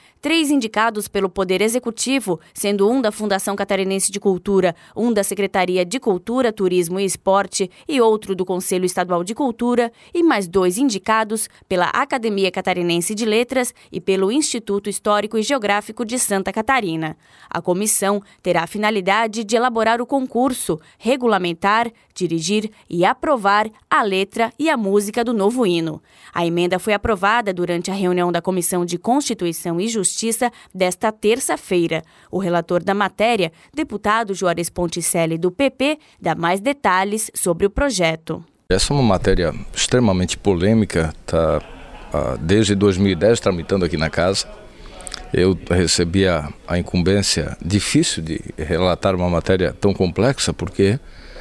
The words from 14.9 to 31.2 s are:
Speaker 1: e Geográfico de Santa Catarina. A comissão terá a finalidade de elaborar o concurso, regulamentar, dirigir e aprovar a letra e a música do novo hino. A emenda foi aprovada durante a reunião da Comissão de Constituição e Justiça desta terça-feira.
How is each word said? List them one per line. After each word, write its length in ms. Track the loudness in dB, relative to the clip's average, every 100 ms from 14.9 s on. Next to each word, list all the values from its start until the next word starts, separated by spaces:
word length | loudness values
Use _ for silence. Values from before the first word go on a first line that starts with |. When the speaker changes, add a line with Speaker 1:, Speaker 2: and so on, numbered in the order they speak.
| -4 0 0 0 -2
Speaker 1:
e 60 |
Geográfico 640 | 0 0 0 -2 -4 -8 -4
de 140 | -2
Santa 340 | 0 -2 -2
Catarina. 640 | -2 0 0 0 -4 -6 -10 _ -20 -10
A 100 | -4
comissão 640 | -2 0 0 0 0 0 -4 _
terá 200 | -2 0
a 40 | -2
finalidade 760 | -2 0 0 2 2 0 -4
de 120 | 0 0
elaborar 440 | 2 2 2 0
o 60 | 0
concurso, 760 | -2 0 0 0 0 -4 -6 -8 _
regulamentar, 920 | -2 2 2 2 0 0 2 2 0 -6 _
dirigir 560 | -6 -2 -2 0 -2 -2 -10 -6
e 160 | 0
aprovar 640 | 2 2 0 2 2 2 0 -6 -2
a 140 | 0
letra 500 | 2 0 0 -2 -2 0
e 100 | 0
a 80 | 0
música 460 | 2 2 2 -2
do 100 | 0
novo 320 | 2 2 2 2
hino. 380 | 0 -2 -6 _ _ -10
A 140 | -4 0
emenda 320 | 2 2 0
foi 160 | 0
aprovada 580 | 0 0 0 2 2 0
durante 380 | -2 -2 -2 -4
a 40 |
reunião 360 | -2 0 2 0
da 120 | 0
Comissão 440 | -2 -2 0 -2 -2
de 120 | -2
Constituição 800 | 0 0 0 -4 -4 -4 -4 -2
e 80 | -2
Justiça 640 | -2 -2 -2 -4 -2 -4 -4 -12 -2
desta 380 | -2 0 -4
terça-feira. 920 | 0